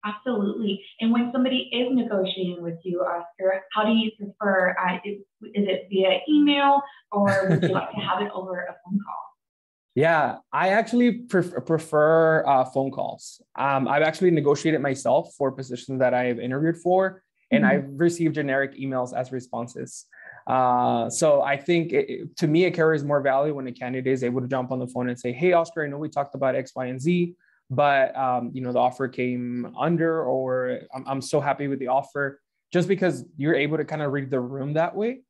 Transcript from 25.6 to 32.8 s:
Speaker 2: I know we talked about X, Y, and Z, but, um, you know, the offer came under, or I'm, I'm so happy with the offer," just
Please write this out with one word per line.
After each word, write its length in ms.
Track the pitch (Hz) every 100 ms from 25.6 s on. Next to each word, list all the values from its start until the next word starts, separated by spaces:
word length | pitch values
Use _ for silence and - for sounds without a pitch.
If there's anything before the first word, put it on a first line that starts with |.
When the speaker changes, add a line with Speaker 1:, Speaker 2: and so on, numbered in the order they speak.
| 165 -
Speaker 2:
I 40 | 147
know 100 | 143
we 100 | 151
talked 260 | 147 143
about 220 | 135 131 127
X, 160 | 131
Y, 120 | - 127
and 120 | 127
Z, 360 | 143 175 175 175 _ _ _
but, 480 | 131 143 139 131 131
um, 340 | 131 127 117
you 80 | 131
know, 100 | 123
the 60 | 123
offer 300 | 123 123 135
came 680 | 131 123 123 123 123 120 -
under, 460 | 143 170 165 165
or 560 | 131 131 131 127 127 123 -
I'm, 100 | 131 131
I'm 140 | 135
so 180 | 123 151
happy 300 | 143 135 143
with 120 | 139
the 80 | 127
offer," 520 | 131 139 143 139 139 _ _ _
just 160 | 175